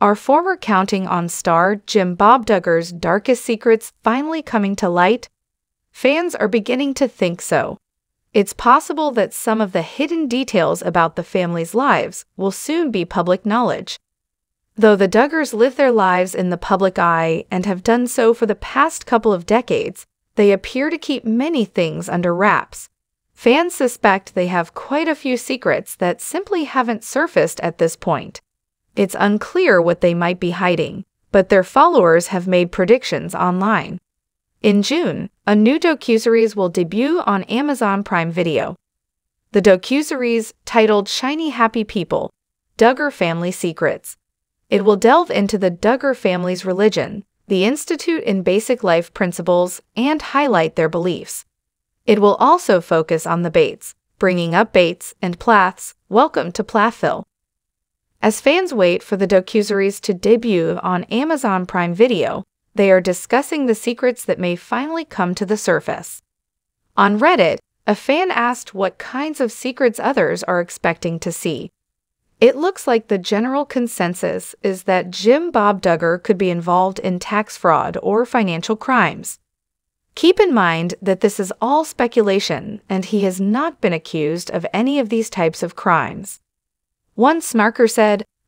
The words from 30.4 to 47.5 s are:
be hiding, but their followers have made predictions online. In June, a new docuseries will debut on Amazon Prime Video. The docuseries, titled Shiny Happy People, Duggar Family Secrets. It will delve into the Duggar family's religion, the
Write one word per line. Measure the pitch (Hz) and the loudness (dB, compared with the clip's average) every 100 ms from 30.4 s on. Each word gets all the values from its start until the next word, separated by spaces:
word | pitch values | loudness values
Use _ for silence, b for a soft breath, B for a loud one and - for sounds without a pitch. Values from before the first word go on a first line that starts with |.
be | 175 | -4
hiding, | 175 185 165 - 190 190 _ _ | -2 -2 -2 -4 -8 -16 _ _
but | 202 190 | 2 4
their | 196 | 4
followers | 185 262 320 320 175 165 175 | 4 4 4 6 4 4 2
have | 190 180 | -4 0
made | 180 175 | 0 0
predictions | - 180 233 - 151 165 | 0 2 2 0 -6 -6
online. | - 180 180 196 202 - 180 _ _ _ _ _ _ | -4 -2 0 0 -2 -4 -12 _ _ _ _ _ _
In | 220 202 | 2 2
June, | 196 302 294 147 - _ - | 2 0 -2 -4 -8 _ 0
a | 208 | 4
new | 220 311 | 4 4
docuseries | 339 302 - 226 233 226 220 | 2 0 0 0 4 2 2
will | 202 185 | 0 -2
debut | 170 170 190 269 339 - | 0 -2 0 0 0 -2
on | 202 | -2
Amazon | 180 226 294 269 214 196 | -2 -2 -2 0 0 -2
Prime | 202 180 165 | -2 -2 -2
Video. | 170 170 139 - - _ _ _ _ _ _ _ | -2 -2 -2 -4 -8 _ _ _ _ _ _ _
The | 208 | 2
docuseries, | 196 185 - 269 302 277 247 233 220 - | 6 4 2 -2 -2 -2 0 0 -2 -10
titled | - 233 220 208 202 | -4 2 4 2 0
Shiny | - 254 294 320 | -4 -4 -4 -4
Happy | 240 226 226 | 0 0 0
People, | 214 208 160 156 - _ _ _ _ - | -4 -6 -4 -4 -6 _ _ _ _ 2
Duggar | 226 262 294 | 4 4 -2
Family | - 170 165 175 | -2 -2 -2 -4
Secrets. | 185 180 156 151 - - - _ _ _ _ - | -4 -6 -2 -2 -2 -8 -20 _ _ _ _ -2
It | 208 | 0
will | 196 202 | 2 4
delve | 226 302 349 | 6 4 4
into | - 202 202 | 0 0 0
the | 185 | -2
Duggar | 175 208 262 277 | 0 0 0 0
family's | 247 202 180 180 185 | -2 0 0 -2 -4
religion, | 185 185 214 185 131 - - _ | -4 0 2 2 -4 -8 -16 _
the | - | -4